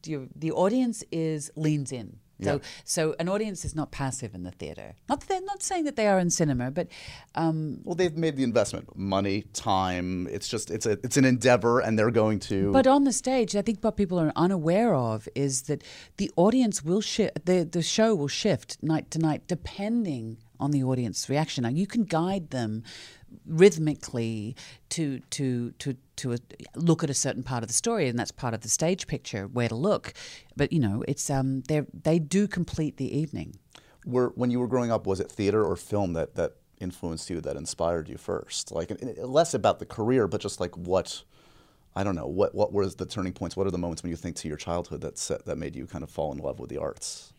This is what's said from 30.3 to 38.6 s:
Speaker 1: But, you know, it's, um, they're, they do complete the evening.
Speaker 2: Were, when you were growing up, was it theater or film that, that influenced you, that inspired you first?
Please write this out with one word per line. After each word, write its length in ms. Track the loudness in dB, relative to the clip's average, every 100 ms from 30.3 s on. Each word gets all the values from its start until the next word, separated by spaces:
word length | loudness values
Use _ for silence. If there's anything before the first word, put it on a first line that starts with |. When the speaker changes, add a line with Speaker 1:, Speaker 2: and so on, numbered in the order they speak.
| -18 -18 -2
Speaker 1:
But, 160 | 0
you 80 | 2
know, 240 | 2 0 -2
it's, 220 | -4 -2
um, 320 | 0 0 -2 0
they're, 180 | -2 -2
they 240 | -4 2 2
do 280 | 4 2 2
complete 500 | 0 -4 -2 -4 -2
the 180 | -4 -2
evening. 440 | -2 -4 -8 -12 _ -20 _ _ -2
Speaker 2:
Were, 240 | 0 0 2
when 140 | 0
you 100 | 2
were 80 | 2
growing 240 | 0 2
up, 140 | 0 0
was 140 | -2
it 100 | -2
theater 320 | 0 2 4
or 120 | 4 0
film 380 | -2 -2 0
that, 220 | 0 -4 -2
that 200 | -2 -4 _ _
influenced 500 | -10 -6 -6 -6 -6
you, 120 | -6
that 140 | -4 -6
inspired 520 | -8 -2 0 0 -2
you 80 | -12
first? 540 | -6 -6 -4 -8